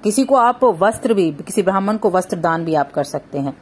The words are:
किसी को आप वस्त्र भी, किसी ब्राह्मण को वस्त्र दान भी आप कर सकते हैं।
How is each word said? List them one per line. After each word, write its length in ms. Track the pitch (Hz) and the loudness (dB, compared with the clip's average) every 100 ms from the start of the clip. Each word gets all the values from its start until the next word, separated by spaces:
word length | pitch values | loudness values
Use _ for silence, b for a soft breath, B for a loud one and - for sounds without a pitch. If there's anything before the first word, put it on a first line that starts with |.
किसी 200 | 208 208 | 0 0
को 120 | 262 269 | 2 4
आप 280 | 233 247 | 4 4
वस्त्र 500 | 262 165 202 220 233 | 0 4 0 0 0
भी, 160 | 208 165 | 2 0
किसी 300 | 147 156 - | -2 -6 -2
ब्राह्मण 340 | 185 190 196 214 | 0 0 0 0
को 140 | 208 | 0
वस्त्र 260 | 185 185 185 | 0 -2 -4
दान 280 | 165 165 | -2 -2
भी 100 | 165 | 0
आप 180 | 151 139 | -2 -2
कर 120 | - | -4
सकते 340 | 139 151 - 143 | -4 -8 -8 -6
हैं। 180 | 139 135 | -6 -8